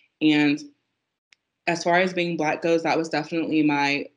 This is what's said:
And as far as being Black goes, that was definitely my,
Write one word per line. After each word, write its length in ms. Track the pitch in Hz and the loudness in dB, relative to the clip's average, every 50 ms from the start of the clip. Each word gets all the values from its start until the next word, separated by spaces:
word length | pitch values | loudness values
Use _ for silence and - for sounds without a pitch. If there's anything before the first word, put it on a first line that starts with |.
| _ _ _ - | _ _ _ 0
And 420 | 151 156 151 147 147 147 143 151 - - - _ _ _ _ _ _ _ _ _ _ _ _ _ _ _ _ _ _ | 2 2 4 4 4 2 2 -2 -4 -12 -20 _ _ _ _ _ _ _ _ _ _ _ _ _ _ _ _ _ _
as 180 | - 170 170 - | -4 -4 -2 0
far 160 | 180 170 180 | 2 2 2
as 120 | 185 185 180 | 2 0 0
being 240 | 180 175 170 170 | -2 -2 -2 -2
Black 260 | 156 151 151 - - - | -2 -2 -2 -2 -2 0
goes, 200 | 170 165 165 165 | 0 0 0 0
that 160 | 160 139 151 | 0 0 0
was 100 | 160 - | -2 -2
definitely 540 | - 147 151 - 175 165 156 - 151 156 151 | -4 -6 -4 -4 -4 -4 -2 0 0 2 2
my, 440 | 147 143 143 143 139 139 143 - - _ | 2 2 0 0 0 -2 -2 -6 -8 _